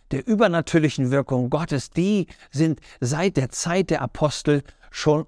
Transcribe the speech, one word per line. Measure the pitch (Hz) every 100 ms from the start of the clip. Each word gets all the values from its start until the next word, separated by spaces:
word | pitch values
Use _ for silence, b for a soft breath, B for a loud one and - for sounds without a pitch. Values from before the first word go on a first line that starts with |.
| -
der | 127 -
übernatürlichen | 208 208 170 - 165 151 - 127
Wirkung | 139 131 127 123
Gottes, | 147 165 139 -
die | - 190 208 160 B B
sind | 135 160 139 B B
seit | 123 151 196 -
der | 131
Zeit | - 170 185 180
der | 165
Apostel | 127 - 151 - - 147 b b b
schon | - 151 151